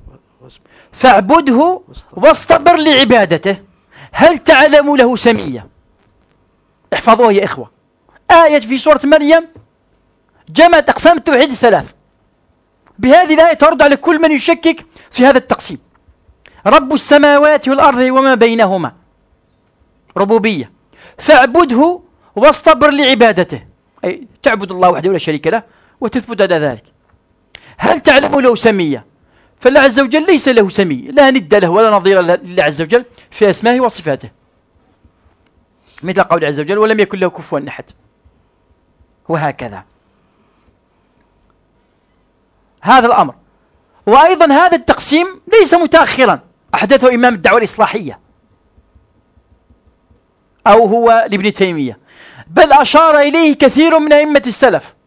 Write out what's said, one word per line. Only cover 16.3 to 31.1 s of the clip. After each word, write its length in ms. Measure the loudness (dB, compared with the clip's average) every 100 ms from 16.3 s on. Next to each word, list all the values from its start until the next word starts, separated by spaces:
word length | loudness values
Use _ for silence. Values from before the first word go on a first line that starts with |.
| _ _ _ 0
"رب 280 | 0 0
السماوات 760 | -4 0 2 4 2 2 0 -2
والأرض 320 | 0 0 0
وما 360 | 0 0 0 0
بينهما"، 560 | 0 0 -2 -2 -6 -12 _ _ _ _ _ _ _ _ _ _ _ -10
ربوبية، 540 | -4 -2 -2 -6 -10 _ _ _ -20 -6
"فاعبده 800 | 2 2 2 0 0 0 0 -2 _ _ _ 0
واصطبر 540 | 0 2 0 2 0
لعبادته"، 720 | 0 0 2 2 0 -4 -10 -18 _ _ _ -10
أي 220 | -10 -16 _
تعبد 280 | -4 -4 -6
الله 180 | 0 0
وحده 220 | 0 -4
لا 60 | -4
شريك 300 | -6 -6 -4
له 160 | -6 -8 _ _ _
وتثبت 400 | -8 -8 -8 -4
على 140 | -2 -2
ذلك. 280 | -4 -8 _ _ _ _ _ _ _ -20 _ -6
"هل 220 | -4 -2
تعلم 400 | 0 2 0 0
له 160 | 0 0
سميا"، 480 | 0 -2 -4 -6 -12 _ _ _ _ _
فالله 200 | 0 2
عز 200 | 2 0
وجل 260 | -2 -2 0
ليس 220 | 0 0
له 220 | 0 0
سمي، 320 | -2 -4 -6
لا 300 | -4